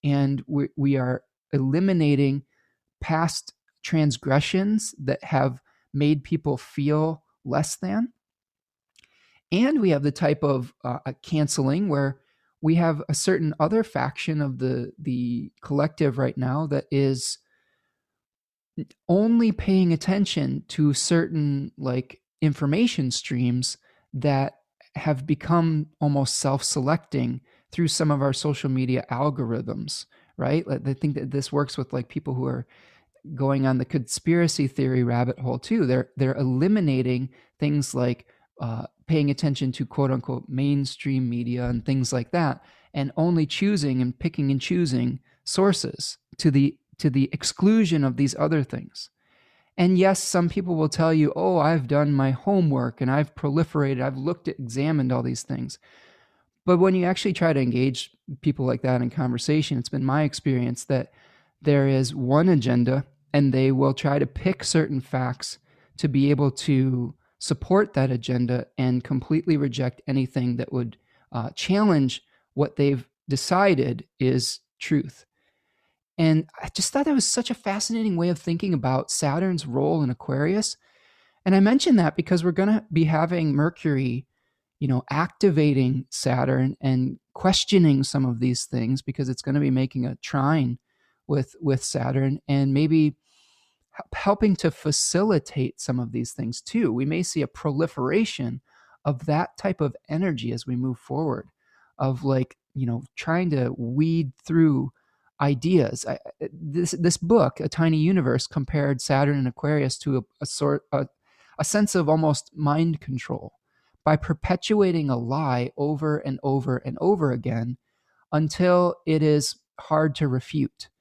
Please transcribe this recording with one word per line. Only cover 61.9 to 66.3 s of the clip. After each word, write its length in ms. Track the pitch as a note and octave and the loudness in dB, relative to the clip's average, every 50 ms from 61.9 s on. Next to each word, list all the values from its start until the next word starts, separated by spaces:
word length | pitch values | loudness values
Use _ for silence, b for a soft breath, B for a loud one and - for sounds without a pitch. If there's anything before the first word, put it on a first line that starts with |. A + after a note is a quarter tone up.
| C3+ C3 C3 A#2+ D3+ | 2 2 0 0 -2
one 340 | C#3 B2+ B2 C3+ D3+ E3 F#3+ | -4 -2 2 4 4 6 6
agenda, 560 | F3 D3 A#2 C3 B2 A#2+ A#2+ B2 B2+ C#3 - _ _ _ _ _ - | 4 4 4 2 2 2 4 2 2 0 -2 _ _ _ _ _ 0
and 200 | C#3+ C#3+ C#3 C3 | 2 2 4 4
they 180 | C3 C3 C3 | 4 4 4
will 220 | C3+ C3 C#3 C#3 C3+ | 4 4 2 2 0
try 240 | - - D3 C#3 C#3+ | 0 -2 0 0 0
to 80 | C#3+ | 0
pick 380 | - - - - F#3+ F#3+ - - | -2 -4 -4 -2 -2 -2 -2 -4
certain 380 | - - E3 D#3 - D3+ C3+ | 0 2 2 2 2 -2 -6
facts 580 | B2+ - - C3 B2+ B2 B2+ - - - - _ b b b b b b b - | -6 -4 -4 -2 -2 -2 -4 -8 -10 -12 -12 _ b b b b b b b -4
to 100 | - D3+ | -4 0
be 240 | B2+ C3+ C3+ C#3+ | 2 2 4 4